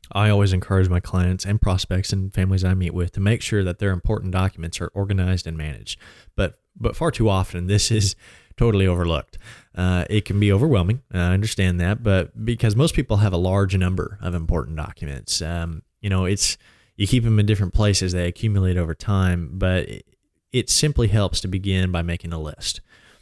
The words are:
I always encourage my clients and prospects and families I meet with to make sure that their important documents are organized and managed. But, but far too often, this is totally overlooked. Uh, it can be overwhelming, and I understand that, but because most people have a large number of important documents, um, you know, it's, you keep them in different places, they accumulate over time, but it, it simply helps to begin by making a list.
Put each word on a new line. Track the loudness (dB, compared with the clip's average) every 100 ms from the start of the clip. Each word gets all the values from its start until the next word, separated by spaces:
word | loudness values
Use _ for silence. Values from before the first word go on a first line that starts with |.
| -8
I | 0 2
always | 4 4
encourage | 2 2 2 4
my | 2
clients | 0 0 0 0
and | -2 0
prospects | 2 0 0 -2 -2
and | -2 -2
families | -2 0 2
I | 2
meet | 0 0
with | -2 -4
to | 0
make | 0 0
sure | 0 -2
that | 0 -2
their | -2
important | 0 -2 -2 -2
documents | 0 0 -2 -10 -8
are | -8
organized | -4 -2 0 2 0 -2
and | -8
managed. | -8 -10 -12 -14 -16 -20 -10 -2
But, | -2 -4 _ -4
but | -4
far | -2 -2
too | 2 2
often, | 2 -2 -4 0
this | 0 2
is | 2 0 -2 -12 -20 _ 0
totally | 2 4 2
overlooked. | 2 0 -2 -6 -16 -18 -20 _
Uh, | -2 0 0 0
it | -2
can | 0 0
be | 2
overwhelming, | 4 4 2 2 -2 -4
and | -2
I | 0
understand | 2 0 0 0 2
that, | 0 0
but | 0 0 0 -6
because | -6 0 2
most | 2 2
people | 0 0 2
have | 2
a | 2
large | 2 2 2 2
number | 0 -2 -4 -6
of | -6
important | -4 -2 -2 -2 -8
documents, | -10 -10 -10 -10 -8 -6
um, | -4 -6 -6 -8 -14 _
you | -2
know, | 0
it's, | 2 0 -2 -4 _ _ _ -4
you | 0
keep | 2
them | 4 4
in |
different | 4 2 2
places, | 2 2 2 0
they | -2 -2
accumulate | -2 0 2 2 2
over | -2
time, | -4 -2 2 2 0 -4
but | -4 0 0 -2
it, | -10 -18 _ _ _ _
it | -2 0
simply | 0 0 2 2
helps | 2 2 -2
to | -4
begin | -4 0 0 2
by | 0
making | -4 -6 -8
a | -8
list. | -10 -10 -10 -10 -12 _ _ _